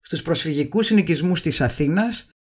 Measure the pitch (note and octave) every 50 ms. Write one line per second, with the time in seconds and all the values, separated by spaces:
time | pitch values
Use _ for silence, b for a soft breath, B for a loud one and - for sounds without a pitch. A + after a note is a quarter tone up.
0 | _ - - D#3 - - E3 - - D#3+ D3+ C#3+ D3 D3 - G#3 A3 - G#3+ G#3
1 | F3+ D#3+ E3+ C#3 D#3 F3+ F3+ D#3+ - E3 - - C#3 A#2 - - D3+ C#3+ D#3+ G3
2 | A3 A#3+ A3 - - _ _ _